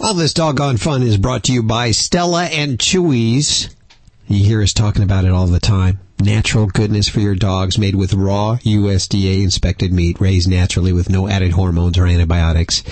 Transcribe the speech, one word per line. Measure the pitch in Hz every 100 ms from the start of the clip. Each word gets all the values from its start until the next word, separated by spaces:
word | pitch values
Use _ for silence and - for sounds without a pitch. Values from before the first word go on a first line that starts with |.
All | 202
this | 180 151
doggone | - 160 135 143 117
fun | 165 135
is | 123 101
brought | 127 123 -
to |
you | 127
by | 110 113 120
Stella | 104 - 175 175 170
and | 170 156 147 120
Chewy's. | - 185 175 123 113 127 147 - - - - - - - -
You | 101
hear | 101 110
us | 101
talking | - 107 101
about | 98 95
it | 92
all | 90 90
the | 90
time. | - 98 92 95 - -
Natural | 101 110 - 113 104
goodness | 113 104 107 98
for | 117
your | 101 95
dogs, | 101 92 92 110
made | 98 98
with | 92
raw | 98 95 101 107 120
U | 110 104 101
S | 98 -
D | 101 95
A | 98
inspected | 98 - 90 - 92
meat, | 90 85 87
raised | 95 95 87
naturally | 90 90 - 90
with | 90 92
no | 95 95
added | 98 90
hormones | 85 92 85 87 87
or | 87
antibiotics. | 85 82 85 82 80 82 - -